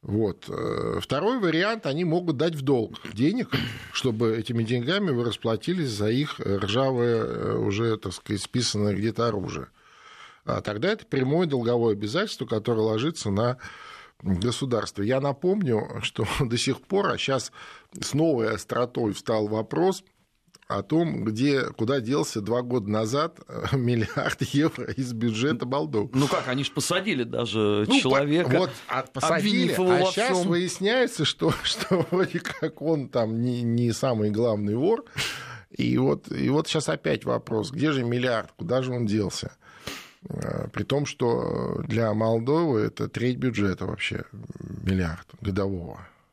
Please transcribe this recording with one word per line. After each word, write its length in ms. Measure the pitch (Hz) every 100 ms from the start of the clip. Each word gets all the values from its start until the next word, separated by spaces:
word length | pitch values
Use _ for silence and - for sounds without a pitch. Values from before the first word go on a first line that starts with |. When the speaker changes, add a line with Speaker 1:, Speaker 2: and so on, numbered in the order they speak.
Speaker 1:
Вот. 440 | - 104 107 - -
Э, 480 | - - - - -
второй 380 | - 135 190 262
вариант, 460 | 185 160 196 226 165
они 180 | 139
могут 340 | 175 165 175 131
дать 180 | 160 156
в 80 |
долг 320 | 131 131 107 - -
денег, 360 | 101 139 240 - - - 107 -
чтобы 420 | - 131 110 117 113
этими 280 | 107 117
деньгами 480 | 113 123 120 190 196
вы 120 | 123
расплатились 680 | 117 - 117 110 - 185 143
за 200 | 104 107
их 300 | 120 147 -
ржавое, 840 | - 98 98 110 135 127 120 113 113
э, 320 | 113 107 110
уже, 380 | 107 101 117 110
так 140 | 95
сказать, 280 | 87 - 104
списанное 540 | - 127 117 107 104 98
где-то 320 | 107 110 117
оружие. 400 | 104 92 - 64 _ - - - - - - -
А 160 | 110
тогда 280 | 95 104 165
это 140 | 214 -
прямое 400 | 139 131 156 180
долговое 480 | 135 117 120 117
обязательство, 540 | 101 104 147 208 - 123
которое 340 | 110 107 113
ложится 480 | 110 110 143 160 110
на 280 | 98 117 131 - - - - - _
государство. 800 | - 90 113 117 139 117 101 -
Я 180 | 101 131
напомню, 800 | 139 139 180 202 165 110 113 -
что 240 | 101 - 104
<laughs> 60 | -
до 180 | 131 117
сих 240 | - 127
пор, 280 | - 196 196
а 60 | 117
щас 320 | - 135 - - - - _ -
с 140 | - 139
новой 340 | 165 135 110 107
остротой 580 | - 123 123 123 113
встал 340 | 98 - 110 104
вопрос – 560 | 107 107 - 180 190 - _ _ _ _ - _
о 160 | 101
том, 400 | - 156 170 131
где, 400 | 110 107 139 139
куда 360 | - - 110 139
делся 420 | 113 143 151 113
два 200 | 98 120
года 300 | 123 123 101
назад, 480 | 107 110 135 165 - -
э, 180 | 113 -
<laughs> 40 | 135
миллиард 680 | 120 120 104 - - - -
евро 380 | 143 156 - 120
из 220 | 104 127
бюджета 520 | 117 120 110 135 233 123
Молдовы. 440 | 139 156 117 101
Speaker 2:
Ну 140 | 127 143
как, 200 | - 127
они 160 | 127
ж 60 | 143
посадили 520 | - - 180 190 151
даже 640 | 117 117 117 107 104 104 107
Speaker 1:
Ну, 80 | 269
по-, 60 |
Speaker 2:
человека, 480 | 127 135 143 156 156 139
Speaker 1:
вот, 140 | 180 - -
а, 140 | 127
посадили, 380 | 135 135 156 165 202 196 170
Speaker 2:
обвинив 60 | -
его 120 | 185
Speaker 1:
а 60 | 180
Speaker 2:
во 80 | 185
Speaker 1:
щас 260 | 185 226 185
Speaker 2:
всем. 100 | 175
Speaker 1:
выясняется, 800 | 170 180 - 196 254 247 - 147
что, 260 | - 160 -
<laughs> 60 |
что 420 | - - 190 180 156
вроде 280 | 180 180 175
как 420 | - - 160 -
он 260 | 147 160 127
там 320 | 123 113 113
не, 220 | 123 123
не 280 | 120 117 120
самый 360 | 110 135 113 107
главный 460 | 107 120 104 104 110
вор. 300 | 160 226 - - - - - 120 -
И 260 | - 120 123
вот, 340 | 131 147 -
и 180 | - 131
вот 180 | 139 156
щас 200 | 160 147
опять 360 | 156 160 143 127
вопрос, 460 | 117 - 110 107
где 200 | 143 151
же 120 | 139
миллиард, 480 | 120 120 127 113 - -
куда 280 | 82 123
же 80 | 127
он 160 | 123 113
делся? 460 | 107 95 - - - - - - - - _ -
Э, 380 | - - - -
при 160 | -
том, 240 | 101 139 139
что 760 | - 123 120 120 - - - -
для 260 | 107 113
Молдовы 680 | 107 113 113 117 156 170 117
это 260 | 110 - 107
треть 300 | - 120 127
бюджета 500 | 131 107 101 90 95
вообще, 380 | - - - - 101 - - - -
миллиард 420 | - 95 87 85 - -
годового. 640 | 101 95 98 95 85 - - _ _